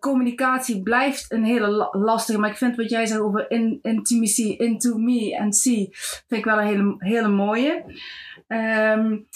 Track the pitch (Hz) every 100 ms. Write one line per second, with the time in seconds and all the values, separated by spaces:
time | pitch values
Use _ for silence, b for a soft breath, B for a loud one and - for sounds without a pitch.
0 | 277 262 240 240 262 254 254 202 190 240
1 | 277 277 - 233 220 240 208 208 208 196
2 | 214 247 - 214 214 208 247 240 220 233
3 | 220 220 214 208 - 233 226 - 220 220
4 | - 233 220 - 214 - 233 214 247 220
5 | 233 247 208 - 208 202 254 226 190 B
6 | B B - 220 220 214 208 202 202 -
7 | 180 233 214 202 202 226 277 339 B B
8 | B B B B - 226 220 220 220 220
9 | 220 214 -